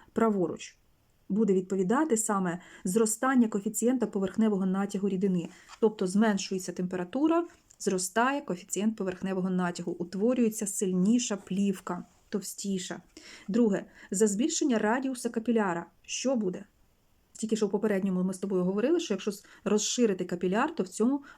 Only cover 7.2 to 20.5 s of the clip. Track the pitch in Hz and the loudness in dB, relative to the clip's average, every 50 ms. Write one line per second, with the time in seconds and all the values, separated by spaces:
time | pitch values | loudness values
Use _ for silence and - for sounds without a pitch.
7.2 | 294 320 330 339 339 339 - _ _ _ - - - 202 190 185 185 - - 226 | 2 4 4 2 0 -2 -8 _ _ _ -12 -4 -2 -2 0 0 -2 -2 0 2
8.2 | 240 262 277 285 285 - - 185 - - - 185 208 220 220 - 196 190 185 - | 2 2 0 -2 -4 -6 -8 -8 -6 -6 -4 0 0 0 0 -2 -4 -4 -4 -4
9.2 | - 190 190 190 180 190 185 180 180 175 175 - 175 175 - - 180 175 - 185 | -4 -4 -2 -2 0 0 0 0 0 0 -2 -4 -6 -6 -6 -6 -8 -6 -4 0
10.2 | 202 240 254 247 240 220 220 - 214 196 - - 214 185 185 180 180 208 233 247 | 0 2 2 4 2 2 0 -2 -6 -4 -4 -2 -2 0 2 2 4 4 4 2
11.2 | 240 - 208 196 - - 185 190 202 196 190 185 - - 175 180 - _ _ _ | 2 0 -4 -6 -6 -6 -2 0 0 0 0 -2 -4 -8 -8 -8 -8 _ _ _
12.2 | _ - - 202 196 - - - - 202 196 185 185 - 175 165 - _ - - | _ -6 -6 -6 -6 -6 -12 -8 -6 -4 -4 -4 -4 -6 -10 -12 -14 _ -20 -20
13.2 | - - - - - - 185 226 240 214 190 165 - - - - - - 202 190 | -20 -20 -20 -16 -8 -2 2 4 4 4 2 0 -4 -8 -18 -20 -12 -4 0 2
14.2 | 220 208 196 196 262 320 - - 330 285 233 214 214 214 226 269 262 269 262 247 | 2 2 4 2 0 0 0 0 2 2 2 2 2 2 0 0 -2 -4 -6 -4
15.2 | - 233 - 226 220 - 233 226 208 190 165 170 175 - _ _ _ - - - | -6 -6 -6 -4 -2 0 2 2 2 0 -2 -4 -6 -10 _ _ _ -10 -8 -4
16.2 | - 247 269 233 214 185 180 196 202 _ _ _ _ _ _ _ _ _ _ _ | -2 0 0 0 0 -2 -4 -6 -12 _ _ _ _ _ _ _ _ _ _ _
17.2 | _ _ - - - 220 220 214 220 196 208 202 208 214 202 190 190 196 185 180 | _ _ -12 -6 -2 -2 0 0 0 0 0 0 0 2 0 2 0 0 0 2
18.2 | 180 185 185 185 - 196 190 180 180 180 190 208 220 277 339 339 330 - 208 190 | 0 0 -2 -4 -4 -2 0 0 2 2 0 0 2 2 2 2 0 -2 -4 -4
19.2 | - 214 196 - - - - - - 196 208 208 208 - - - 240 220 190 185 | -4 -6 -6 -6 -12 -20 -16 -6 -2 0 0 2 0 0 0 2 2 2 2 0
20.2 | 185 180 185 180 - 180 | -4 -6 -4 -2 -2 0